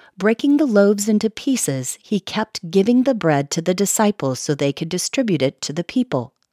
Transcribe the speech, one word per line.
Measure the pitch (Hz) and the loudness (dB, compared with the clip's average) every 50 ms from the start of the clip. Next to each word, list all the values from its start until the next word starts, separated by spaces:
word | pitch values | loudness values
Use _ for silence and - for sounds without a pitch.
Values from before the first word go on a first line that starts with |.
| - - _ - | -20 -20 _ -4
breaking | 185 214 233 - - 285 285 | 0 0 0 2 2 2 2
the | 294 311 | 4 2
loaves | 269 214 202 202 202 214 202 202 214 | 4 4 4 4 4 4 2 0 0
into | 214 208 214 220 | 0 2 0 0
pieces, | 208 - - - 262 233 - - 139 131 127 - - - | -4 -4 -4 -2 -2 -2 0 -2 -4 -4 -4 -6 -10 -12
he | _ - 214 196 | _ -4 -4 -4
kept | - - - 202 214 - - - - 165 | -4 -4 -4 -4 -6 -6 -8 -12 -10 -2
giving | 160 196 190 214 247 254 254 | 0 0 2 4 4 2 4
the | 277 262 | 2 0
bread | 214 - 165 151 139 143 - | 0 2 2 2 2 0 -2
to | - 170 | -4 -4
the | 165 180 180 | -2 -2 0
disciples | 180 202 185 - - 220 208 208 - - 135 127 - | 0 0 -2 0 2 2 0 0 0 -2 -4 -4 -4
so | - - 147 | -4 -4 -2
they | 139 147 143 | 0 0 -2
could | 139 - 165 165 | -2 -2 -6 -6
distribute | 175 180 - - - - 262 220 180 143 | -6 -6 -6 -4 -2 -2 -2 0 0 0
it | 135 139 - - | 0 -2 -2 -4
to | - - 147 | -10 -8 -6
the | 160 175 | -6 -6
people. | - - 254 247 - - 135 117 123 _ _ _ _ | -4 -2 -2 -2 0 -2 -4 -4 -6 _ _ _ _